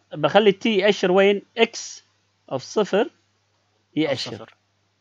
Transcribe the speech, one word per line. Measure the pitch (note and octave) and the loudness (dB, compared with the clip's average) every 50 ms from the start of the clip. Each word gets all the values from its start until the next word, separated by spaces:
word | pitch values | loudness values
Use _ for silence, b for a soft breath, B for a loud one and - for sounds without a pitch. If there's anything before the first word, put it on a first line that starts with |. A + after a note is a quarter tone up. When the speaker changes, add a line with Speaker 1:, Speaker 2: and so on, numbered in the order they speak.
| _ _ | _ _
Speaker 1:
بخلي | - D#3 D3+ C#3+ - G3+ A3 G3+ | -6 -4 -4 2 2 4 4 4
التي | G3 - - A#3 G#3+ | 2 2 -2 -2 0
يأشر | F#3+ G3 G#3+ F#3+ - G3+ F3+ | 2 2 0 0 2 0 2
وين | F3+ G3 G3 G3+ G#3 F#3+ - _ _ A#3 | 4 4 4 4 2 0 -4 _ _ 0
x | A3+ A3+ - - - - - - _ _ _ _ _ _ _ _ _ - | 0 0 0 -8 -16 -16 -18 -20 _ _ _ _ _ _ _ _ _ -8
of | C#3 | -8
صفر | C3 - - - A3 G3+ - F#3 G3+ | -8 -8 -4 -2 -2 -2 0 0 0
Speaker 2:
أو | C#4 E4+ - _ _ _ _ _ _ _ _ _ _ _ _ _ _ _ _ | 0 -2 -6 _ _ _ _ _ _ _ _ _ _ _ _ _ _ _ _
Speaker 1:
يأشر. | D3 D#3 C#3+ C3+ A#2 - B2+ | -2 -2 -2 -2 -4 -6 -10
Speaker 2:
صفر. | A#2 G2+ A2+ - _ _ _ _ _ _ _ _ _ _ | -12 -12 -16 -20 _ _ _ _ _ _ _ _ _ _